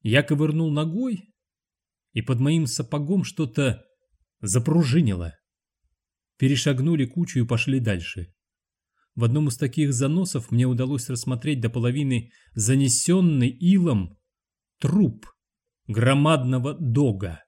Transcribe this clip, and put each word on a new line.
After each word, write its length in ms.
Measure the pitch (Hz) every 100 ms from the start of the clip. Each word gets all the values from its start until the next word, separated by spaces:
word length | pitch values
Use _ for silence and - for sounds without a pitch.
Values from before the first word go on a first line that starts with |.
я 220 | 117 127
ковырнул 480 | 143 147 156 151 160
ногой, 600 | 147 160 185 254 190 - _ _ _ _ _ _ _ _
и 80 | 117
под 180 | 113 120
моим 280 | 135 165 139
сапогом 560 | - 123 147 147 190
что-то 600 | 175 - 151 - 135 - _ _ _ _ _ _
запружинило. 960 | 104 117 120 160 143 147 131 90 85 - _ _ _ _ _ _ _ _ _ _
Перешагнули 680 | 131 139 151 131 151 160 127
кучу 340 | 175 175 131
и 60 | 117
пошли 340 | 117 - 135
дальше. 540 | 113 92 87 - 85 _ _ _ _ _ _ _ _ -
В 80 |
одном 260 | 117 143 151
из 80 | 120
таких 360 | 135 160 143
заносов 580 | 120 135 170 180 131 -
мне 140 | 120 127
удалось 440 | 123 131 139 -
рассмотреть 500 | 123 - 123 156 139
до 100 | 113
половины 600 | 120 120 135 139 123 117 _ _ -
занесенный 920 | 104 135 135 - - 185 175 143 123
илом 680 | 123 175 196 170 107 87 - _ _ _ _ _ _
труп 480 | - 104 175 - - _ _ _ _ _ -
громадного 880 | 107 120 139 147 160 127 127 131
дога. 680 | 151 143 117 139 98 95 80